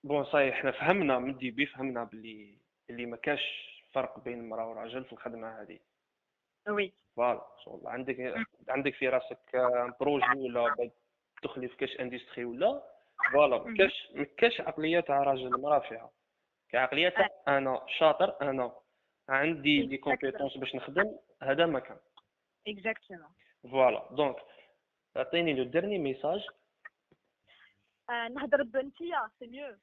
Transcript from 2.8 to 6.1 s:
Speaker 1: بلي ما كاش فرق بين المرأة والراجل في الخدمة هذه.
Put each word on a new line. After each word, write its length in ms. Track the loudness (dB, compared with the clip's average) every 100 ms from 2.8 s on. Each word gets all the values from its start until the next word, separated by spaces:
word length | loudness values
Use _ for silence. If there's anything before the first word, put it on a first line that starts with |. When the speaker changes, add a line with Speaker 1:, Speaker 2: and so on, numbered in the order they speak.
| _
Speaker 1:
بلي 160 | -10 -8
ما 120 | -6
كاش 580 | -2 -2 -2 -8 -16 -20 _
فرق 260 | -6 -4 -6
بين 200 | -10 -8
المرأة 280 | -8 -6 -6
والراجل 380 | -8 -10 -10 -12
في 80 |
الخدمة 480 | -12 -12 -10 -12 -12
هذه. 180 | -16 -18 _ _ _